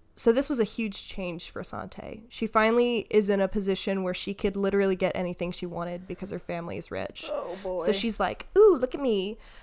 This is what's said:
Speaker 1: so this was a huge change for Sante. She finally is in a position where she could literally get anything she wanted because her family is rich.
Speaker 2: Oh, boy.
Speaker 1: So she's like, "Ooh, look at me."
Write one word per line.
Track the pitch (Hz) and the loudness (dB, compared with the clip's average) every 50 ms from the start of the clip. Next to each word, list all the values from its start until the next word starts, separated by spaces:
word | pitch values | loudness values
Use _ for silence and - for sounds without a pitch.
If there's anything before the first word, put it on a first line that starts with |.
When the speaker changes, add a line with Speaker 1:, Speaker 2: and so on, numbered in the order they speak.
| _ _ _ | _ _ _
Speaker 1:
so | - - 233 | 2 4 4
this | 226 262 - - | 6 4 2 2
was | 285 240 | 2 0
a | 214 | 0
huge | - - - 226 208 196 - - | 0 -2 -4 -6 -6 -6 -8 -10
change | - - 196 185 175 165 160 - - | -10 -8 -8 -6 -6 -8 -8 -10 -12
for | - - - | -12 -10 -8
Sante. | - - 104 - - - - - - - 214 - - | -8 -8 -8 -10 -12 -12 -14 -14 -14 -14 -16 -16 -16
She | - - 226 | -8 -6 -6
finally | 214 - 220 220 226 233 240 240 240 240 220 - - | 0 2 4 4 6 6 4 4 4 2 0 -2 4
is | - 214 202 202 | 4 4 4 6
in | 202 196 | 4 2
a | 196 190 | 2 2
position | - 214 185 196 190 - - 196 196 190 | 0 0 0 0 -2 -2 -2 -2 -2 -2
where | 185 180 180 | -2 -2 -4
she | - - 202 196 | -4 -6 -8 -4
could | - - 202 196 | -2 -2 -2 0
literally | 202 196 196 196 202 196 196 190 | 0 0 2 4 4 4 4 2
get | 180 185 175 - | 2 0 0 0
anything | 185 180 175 175 - 196 185 | -2 -4 -4 -4 -4 -6 -6
she | 170 - 180 | -6 -6 -8
wanted | 175 170 170 170 175 175 175 185 185 | -8 -6 -8 -6 -6 -8 -10 -10 -12
because | 175 - 180 196 | -10 -10 -8 -8
her | - 180 | -8 -10
family | - - 175 170 170 175 95 | -8 -8 -8 -6 -6 -8 -8
is | - - - | -8 -8 -8
rich. | - 95 95 - - - - - | -6 -6 -6 -8 -10 -10 -8 -6
Speaker 2:
Oh, | - - - 180 180 196 | -6 -6 -6 -8 -10 -8
boy. | 196 185 185 175 160 | -6 -4 -4 0 2
Speaker 1:
So | 220 | 2
she's | 202 196 233 226 208 - | 2 2 0 -2 -2 -2
like, | 190 - - - - - - | -2 -2 -4 -6 -12 2 6
"Ooh, | 381 440 415 339 233 | 8 8 8 8 6
look | 254 262 - | 2 -2 -2
at | 285 | -2
me." | 277 247 214 196 185 208 220 - - - - - | 0 0 0 0 0 -4 -6 -10 -14 -20 -20 -20